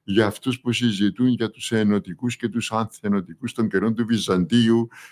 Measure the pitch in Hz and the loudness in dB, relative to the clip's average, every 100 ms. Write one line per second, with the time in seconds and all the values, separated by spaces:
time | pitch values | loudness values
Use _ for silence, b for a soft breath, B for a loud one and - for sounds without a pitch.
0 | - 101 107 - 131 120 123 117 120 98 | -4 0 0 0 -4 -4 -2 -2 0 0
1 | 101 92 127 117 113 - - 113 104 104 | 0 2 0 0 -2 -6 -4 0 2 2
2 | 95 82 123 117 117 113 - 110 110 - | -2 -6 -6 -4 -4 -4 -4 -4 -4 -6
3 | 107 101 87 85 120 - 110 95 107 110 | -4 -2 -4 -10 -8 -4 -2 0 0 0
4 | 113 113 - 92 85 120 113 117 113 B | 0 0 0 0 2 4 4 4 0 B
5 | B | B